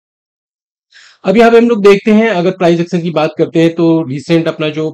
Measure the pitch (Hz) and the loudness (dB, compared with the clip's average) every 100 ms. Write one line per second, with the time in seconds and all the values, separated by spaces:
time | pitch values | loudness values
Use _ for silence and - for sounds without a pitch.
0 | _ _ _ _ _ _ _ _ _ _ | _ _ _ _ _ _ _ _ _ _
1 | _ _ - 196 233 233 233 226 202 202 | _ _ -2 2 4 4 2 2 2 2
2 | 220 214 226 180 175 180 170 170 170 180 | 2 0 2 -2 -4 -2 0 0 -2 -4
3 | 170 156 156 - 156 165 165 165 165 160 | -4 -4 -4 -4 -4 0 0 0 0 0
4 | 160 139 127 165 165 156 156 156 156 | -2 -8 -2 -2 -2 -6 -6 -6 -8